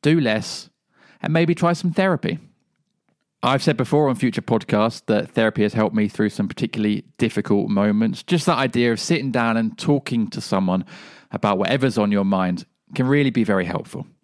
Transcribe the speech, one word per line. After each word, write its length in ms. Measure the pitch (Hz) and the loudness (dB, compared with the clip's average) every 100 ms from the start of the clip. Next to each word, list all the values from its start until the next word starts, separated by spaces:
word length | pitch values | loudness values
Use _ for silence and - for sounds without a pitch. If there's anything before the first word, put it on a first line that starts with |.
Do 180 | 143 165 | 2 2
less, 500 | 123 107 90 - - _ _ _ _ _ | 2 0 -4 -12 -16 _ _ _ _ _
and 100 | - | -2
maybe 240 | 160 170 165 | 2 2 2
try 160 | 170 | 0
some 220 | 170 175 | 0 -2
therapy. 460 | 165 190 160 - 165 - _ _ _ _ _ _ _ _ _ | 0 0 0 -2 -6 -12 _ _ _ _ _ _ _ _ _
I've 180 | 123 135 | 0 2
said 160 | - 120 | 2 0
before 320 | 120 147 143 | 2 2 2
on 60 | 120 | 2
future 260 | 123 107 | -2 -2
podcasts 640 | - 113 - 104 113 - - | -2 -2 2 2 2 -2 -2
that 240 | 107 - | -2 0
therapy 320 | - 110 113 | 0 0 2
has 140 | 104 113 | 0 2
helped 200 | 107 107 | 0 2
me 120 | 104 | -2
through 220 | - 107 | 0 -2
some 180 | - 98 | -2 -6
particularly 560 | - 113 113 107 104 - - | -4 -6 -2 -2 -2 -6 -4
difficult 500 | 113 - - 101 90 | -2 -2 0 0 2
moments. 540 | 101 104 104 110 95 | 0 2 2 0 -4
Just 240 | - 175 160 | -2 0 2
that 100 | 135 | 0
idea 340 | 135 120 120 | 0 2 0
of 80 | 113 | 0
sitting 300 | - 170 135 | -2 -2 0
down 260 | 120 117 113 | 0 0 0
and 220 | 113 - | -2 -4
talking 500 | - 143 - 117 104 | 0 0 0 -2 -2
to 100 | - | -6
someone 420 | - 98 92 92 - - - - _ | -2 0 0 -2 -4 -16 -20 -20 _
about 280 | 98 104 95 | -2 0 0
whatever's 400 | 92 - 131 113 | 0 2 0 2
on 120 | 104 | 2
your 140 | 101 98 | 2 2
mind 400 | 95 92 90 - _ _ - | 2 0 -2 -8 _ _ -2
can 100 | 127 | 2
really 220 | 143 135 | 2 2
be 140 | 117 | 0
very 220 | 107 95 85 | 2 0 0
helpful. 420 | - - - - _ | -6 -8 -12 -14 _